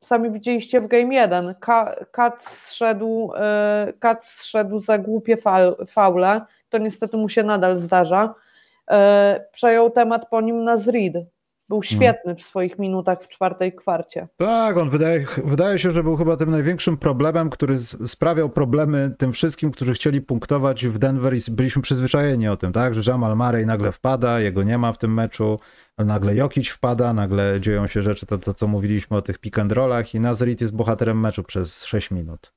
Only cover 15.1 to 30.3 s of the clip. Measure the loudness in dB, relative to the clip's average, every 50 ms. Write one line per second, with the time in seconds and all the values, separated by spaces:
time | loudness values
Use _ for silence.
15.1 | 2 0 -2 -4 -6 -4 -2 0 2 2 2 2 2 0 0 0 0 2 0 0
16.1 | 0 0 2 0 2 0 0 0 0 0 0 0 -2 0 0 -2 -2 0 0 -2
17.1 | 0 2 0 0 2 0 -2 -2 -2 -2 -2 0 0 -2 -2 -8 -10 -10 -8 -8
18.1 | -4 _ 0 0 2 2 0 0 0 0 0 2 2 0 2 2 0 0 0 -2
19.1 | -2 -2 -2 -2 0 0 -2 -2 -2 -2 -4 -4 -2 -2 -2 -2 -2 0 0 0
20.1 | 0 0 -2 -2 -4 -4 -2 -2 -2 0 2 0 -2 0 -2 -4 -2 0 0 0
21.1 | 0 0 0 0 0 -2 -4 -4 -2 -2 -2 0 0 -2 -2 0 -2 -2 0 0
22.1 | 0 0 2 2 0 0 0 -2 -2 -2 -4 -4 -2 0 -2 0 -2 0 0 0
23.1 | 0 0 0 0 0 0 0 0 0 0 0 0 0 0 -2 -4 -4 -2 _ -2
24.1 | 0 0 0 0 0 0 0 0 0 0 0 0 0 0 0 -2 -2 -2 -2 -2
25.1 | 0 0 -2 -4 -4 -4 -2 -2 -2 -4 _ -16 _ _ _ _ _ -2 0 0
26.1 | 0 0 0 0 2 2 0 0 0 -2 -4 -4 -6 -4 -2 -2 0 2 0 0
27.1 | 2 0 0 0 0 0 0 0 0 0 0 0 0 0 -2 -2 -2 -2 0 0
28.1 | -2 -4 -4 -6 -6 -6 -4 -6 -6 -2 -2 -2 0 0 0 0 -2 -2 -2 _
29.1 | -4 -4 -2 -4 -10 -8 -10 -6 -4 -2 -2 0 0 2 2 2 0 -2 -4 -4
30.1 | -2 -2 0 0